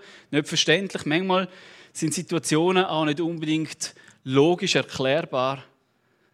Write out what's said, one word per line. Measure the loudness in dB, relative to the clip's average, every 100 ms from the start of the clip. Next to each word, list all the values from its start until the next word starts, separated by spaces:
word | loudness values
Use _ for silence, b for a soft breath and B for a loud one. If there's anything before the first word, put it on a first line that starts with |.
| B B B
nicht | -2 0
verständlich. | 0 2 2 0 -6 -2
Manchmal | 0 2 0 0 B B B B
sind | -6 -4
Situationen | -2 -4 -4 0 2 4 2 2
auch | 0
nicht | -2 -2
unbedingt | -4 -4 -2 -2 -2 -8 -12 b b b
logisch | 0 4 4 4 0 -2
erklärbar. | -2 -4 0 0 -2 -2 -2 -4 -12 _ _ _ _ _ _